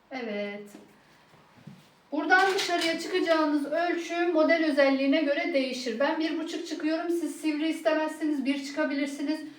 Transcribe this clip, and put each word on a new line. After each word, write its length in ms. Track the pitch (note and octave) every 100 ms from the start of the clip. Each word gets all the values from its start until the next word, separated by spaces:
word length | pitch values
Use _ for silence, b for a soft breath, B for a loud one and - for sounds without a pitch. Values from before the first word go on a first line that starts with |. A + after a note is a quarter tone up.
| -
Evet. 540 | C4 A#3 G#3 G3+ G#3 - - - b b b b b b b - - - _ -
Buradan 420 | D4 D#4+ F#4 F#4+
dışarıya 460 | F#4+ - E4+ E4 D#4+
çıkacağınız 680 | - F#4 E4 D#4+ D#4 D4 C#4
ölçü 640 | D#4 F4 E4+ E4 E4+ F4
model 320 | D#4 D4+ E4
özelliğine 580 | D#4 C#4+ C#4 C4+ C#4 D#4
göre 320 | C#4+ D#4 F4
değişir. 460 | C#4 B3+ A#3+ B3 A3
Ben 200 | C#4+ D#4+
bir 180 | D#4+ D#4+
buçuk 300 | D#4 D#4+ F4
çıkıyorum. 420 | D#4 D4+ D#4+ F4
Siz 300 | E4+ D4+ -
sivri 280 | D#4 D4 D#4+
istemezsiniz, 760 | - D#4+ D#4 D#4 - D#4 D4
bir 200 | B3 C#4
çıkabilirsiniz. 760 | - D#4 C#4 C#4 C#4 - C#4+ D#4 -